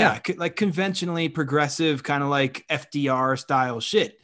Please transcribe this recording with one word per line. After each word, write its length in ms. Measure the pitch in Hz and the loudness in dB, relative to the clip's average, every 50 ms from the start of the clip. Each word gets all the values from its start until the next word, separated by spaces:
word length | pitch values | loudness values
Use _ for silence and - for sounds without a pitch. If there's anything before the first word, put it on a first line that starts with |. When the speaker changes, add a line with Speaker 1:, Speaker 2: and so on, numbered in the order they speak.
| 208 160 110 | 4 4 2
Speaker 1:
Yeah. 60 | 117 | 0
Speaker 2:
co-, 140 | - - 180 | -4 -6 -4
like, 180 | 175 170 175 175 | -2 -4 -4 -2
conventionally 760 | - 214 196 151 175 190 196 185 - 175 175 170 165 165 160 | 0 0 0 0 0 -2 -2 -2 -2 -4 -2 -2 -2 -2 -2
progressive, 720 | - 156 147 131 143 151 147 139 - - 165 160 147 135 - | -2 -2 -2 0 2 2 2 0 0 0 2 2 0 0 0
kinda 240 | - 143 143 143 | -2 0 0 2
like 380 | 139 143 139 135 135 135 - - - | 2 2 2 2 0 -2 -6 -6 -4
F 220 | 156 143 - - | -4 -4 -6 -6
D 160 | - 147 139 | -6 -2 0
R 300 | 135 131 127 131 131 131 | 0 0 2 2 0 0
style 420 | 131 - - 139 131 131 123 120 113 | -2 -2 0 0 2 2 0 -2 -6
shit, 400 | 110 - - 214 147 - - _ | -4 0 0 0 0 0 -6 _